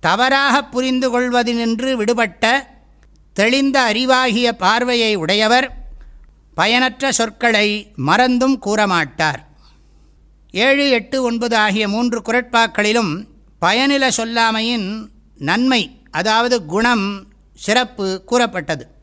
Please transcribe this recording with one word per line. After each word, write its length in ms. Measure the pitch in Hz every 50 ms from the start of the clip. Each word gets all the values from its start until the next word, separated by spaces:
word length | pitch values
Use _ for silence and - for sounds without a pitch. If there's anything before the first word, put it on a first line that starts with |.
தவறாக 640 | - 160 175 208 247 262 269 269 277 285 240 269 262
புரிந்து 460 | 262 - 247 254 262 254 254 254 254
கொள்வதினின்று 800 | 233 247 254 254 240 247 240 233 240 233 233 233 233 220 254 262 262
விடுபட்ட 720 | 240 208 208 240 240 233 202 165 - - 220 247 277 269 - - - _ _ _ _ - _ _ _ _ _ _
தெளிந்த 580 | - 202 226 247 277 277 277 262 277 254 233 214
அறிவாகிய 600 | - 254 254 262 254 262 254 202 233 247 233 226
பார்வையை 640 | - 190 185 214 233 247 247 247 240 226 220 214
உடையவர் 640 | 190 160 156 196 208 220 214 233 254 247 - - - - - - - - - - - - - _ _ _ _ _
பயனற்ற 580 | - 165 208 233 247 254 262 - 262 277 269 254
சொற்களை 800 | - 233 226 - - - 233 226 208 214 208 208 214 202 - -
மறந்தும் 640 | - 127 143 170 214 254 254 254 247 254 262 269 - -
கூறமாட்டார். 760 | 202 208 214 214 196 185 170 156 139 - - 160 156 139 - - - - _ _ - _ _ _ _ _ _ _ _ _ _ _ _ _ _ _ _
ஏழு, 400 | - 180 226 269 277 277 285 277
எட்டு, 320 | 254 233 202 247 - 262 254
ஒன்பது 340 | 240 233 233 233 240 233
ஆகிய 320 | 220 214 214 190 220 214 202
மூன்று 320 | 202 226 240 247 226 233
குறட்பாக்களிலும் 1040 | 226 - 233 247 240 240 - 233 226 226 - - 214 214 220 240 226 180 151 180 214 - - - _ _ _ _
பயனில 500 | - 175 202 240 269 277 285 277 269 262 226
சொல்லாமையின் 920 | - 226 226 233 233 226 226 226 220 220 233 247 233 196 185 208 220 220 - - - _ _ _ -
நன்மை, 640 | 139 143 175 220 247 262 262 233 180 - - - _ -
அதாவது 540 | - 156 180 214 214 226 233 247 247 240 175
குணம், 600 | 151 165 202 226 240 247 220 196 202 202 196 190 - _ _ _ _ _
சிறப்பு 680 | - - - 214 247 254 247 - - 196 190 185 185 -
கூறப்பட்டது. 640 | - 233 247 240 226 - 185 151 - 165 139 117 - _ _